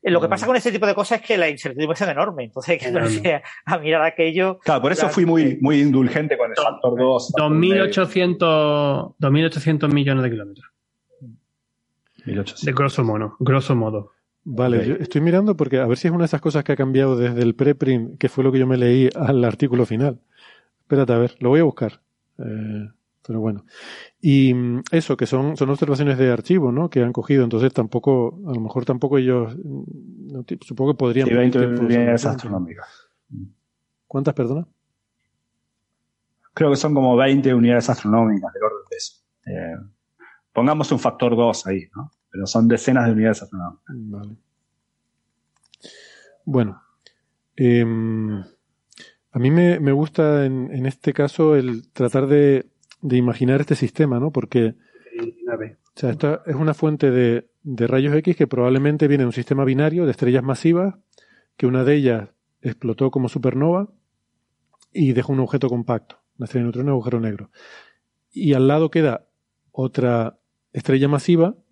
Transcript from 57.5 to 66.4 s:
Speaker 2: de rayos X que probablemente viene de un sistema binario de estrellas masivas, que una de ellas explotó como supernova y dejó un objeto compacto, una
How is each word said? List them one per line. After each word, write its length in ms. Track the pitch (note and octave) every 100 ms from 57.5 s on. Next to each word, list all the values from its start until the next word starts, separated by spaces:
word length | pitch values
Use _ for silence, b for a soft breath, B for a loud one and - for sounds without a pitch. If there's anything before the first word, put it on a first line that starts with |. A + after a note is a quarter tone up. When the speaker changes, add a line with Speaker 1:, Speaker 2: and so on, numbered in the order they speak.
| _
Speaker 2:
de 240 | D3+ A#2+ A#2
rayos 280 | C3 C#3+ D3+
X 200 | D#3+ E3+
que 100 | C#3
probablemente 600 | B2 B2 C3 C#3+ D3 D3
viene 140 | C#3+
de 40 | B2
un 40 |
sistema 320 | A#2+ A#2+ C#3
binario 400 | C#3 C3 D#3 E3
de 60 | D#3+
estrellas 320 | A#2+ B2 B2+
masivas, 520 | B2+ C3 E3 E3+ G3 - _ b b b b _
que 100 | B2+
una 180 | B2+
de 100 | C3
ellas 340 | D3 C3+ A2+ G2+ _ _ _
explotó 500 | - A2 A#2+ A2 C3+
como 180 | C3 B2+
supernova 600 | - C3+ B2+ D3+ F3 G3+ _ _ _ _ _ _ _ _ _ _
y 200 | - C#3+
dejó 200 | A#2+ B2+
un 80 | C3+
objeto 280 | B2 C#3 C3+
compacto, 500 | A#2+ A2+ A2+ _ - _
una 80 | _